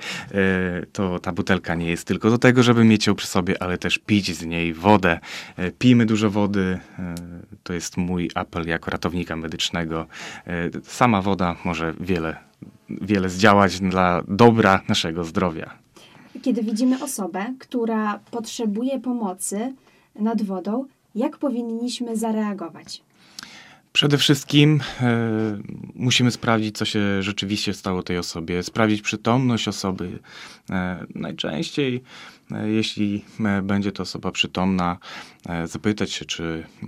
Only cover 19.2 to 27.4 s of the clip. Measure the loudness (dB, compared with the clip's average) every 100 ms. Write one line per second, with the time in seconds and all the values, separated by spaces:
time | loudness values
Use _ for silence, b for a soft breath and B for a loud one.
19.2 | -4 -6 -6 -6 -6 -8 b b b -4
20.2 | -2 0 -2 -4 -4 -4 -6 _ _ -4
21.2 | -4 -2 -4 -4 -6 -6 -6 -6 -6 -4
22.2 | -2 -2 -4 -6 -10 -14 -18 -18 _ B
23.2 | B B B B B B B 0 2 4
24.2 | 4 2 2 4 6 4 B B 0 0
25.2 | 0 0 -2 -4 -10 -14 -14 -4 0 2
26.2 | 2 2 0 2 0 -4 -2 0 0 0
27.2 | -2 -4